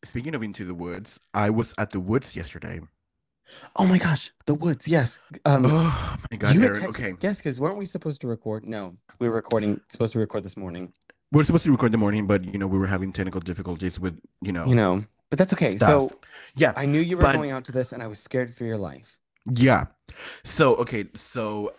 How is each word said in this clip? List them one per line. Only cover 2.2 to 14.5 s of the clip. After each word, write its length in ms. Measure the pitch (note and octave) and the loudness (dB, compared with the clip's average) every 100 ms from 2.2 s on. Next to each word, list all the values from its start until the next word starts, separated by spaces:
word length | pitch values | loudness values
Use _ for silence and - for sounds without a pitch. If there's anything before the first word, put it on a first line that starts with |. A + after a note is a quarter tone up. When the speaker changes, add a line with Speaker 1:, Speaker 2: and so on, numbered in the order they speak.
| - - | -2 -12
Speaker 1:
yesterday. 440 | E2 - E2 E2+ D#2+ _ _ _ _ _ _ - - - | -12 -12 -12 -12 -14 _ _ _ _ _ _ -20 -16 2
Speaker 2:
Oh 100 | G3 | 4
my 120 | F#3 | 4
gosh, 340 | F3 D3 - _ - | 4 0 -2 _ -4
the 80 | |
Woods, 340 | D3 E3+ C#3 - | -2 0 -2 2
yes. 320 | E3 A#2 - _ - - | 2 2 -4 _ -6 2
Um, 200 | C#3 C3 | 4 6
Speaker 1:
Oh 500 | D#3 E3 C3 - - - | 4 2 0 -4 -8 -10
my 60 | A2 | -4
God, 180 | G2+ D#3 | 4 6
Speaker 2:
you 60 | |
had 80 | B3 | 6
Speaker 1:
Aaron, 100 | - | 2
Speaker 2:
texted, 160 | F#3 - | -4 -6
Speaker 1:
okay. 140 | A#2 F2+ | -6 -4
Speaker 2:
yes, 220 | F#3 G3 | -4 -2
'cause 180 | D#3 B2 | -6 -4
weren't 180 | D3 G#3 | -4 -4
we 80 | G3 | -8
supposed 360 | F#3 D#3 D3 | -6 -6 -6
to 60 | B2+ | -6
record? 380 | A2+ - G#2+ A2 | -6 -6 -8 -8
No, 300 | A2 F#2+ F2 _ _ | -10 -10 -14 _ _
we 80 | A#2+ | -2
were 80 | A2+ | -2
recording, 460 | - A2+ G#2+ G#2 _ | 0 0 2 -2 _
supposed 240 | - A2+ | -4 -2
to 60 | A2+ | -2
record 240 | G#2+ A2 | -2 -4
this 120 | F#2+ - | -8 -10
morning. 380 | F#2+ F2 F2+ _ _ _ _ | -10 -10 -12 _ _ _ _
Speaker 1:
We 60 | D3 | 2
were 40 | |
supposed 220 | D3+ E3 E3 | 4 2 4
to 60 | |
record 160 | C3 B2 | 4 4
in 40 | |
the 60 | A2 | 2
morning, 280 | G#2 G#2 G2+ | 2 0 2
but, 200 | G2+ F#2 | 0 0
you 120 | G2 | -6
know, 100 | G2 | -2
we 120 | F#2+ | 0
were 80 | F#2+ | 0
having 240 | F#2+ F#2+ | 0 -4
technical 300 | F#2 F#2 F#2 | -4 -4 -4
difficulties 580 | F2 F2 F2 E2 F#2 E2+ | -6 -8 -8 -6 -6 -4
with, 200 | F#2 D#2+ _ _ | -8 -8 _ _
you 120 | F#2+ | -6